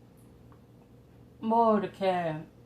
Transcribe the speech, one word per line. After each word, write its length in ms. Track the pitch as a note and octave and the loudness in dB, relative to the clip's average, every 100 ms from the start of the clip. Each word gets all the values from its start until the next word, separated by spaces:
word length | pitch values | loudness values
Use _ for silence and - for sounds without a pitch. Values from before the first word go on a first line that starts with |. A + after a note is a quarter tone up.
| - - - - - - - - - - - - - - | -20 -20 -20 -20 -20 -20 -20 -20 -20 -20 -20 -20 -20 -10
뭐 380 | A3+ A3+ A3+ G#3+ | -2 2 4 2
이렇게 580 | F#3 - F#3+ F3+ E3+ D#3 - - | 0 -4 -2 -2 -4 -6 -12 -20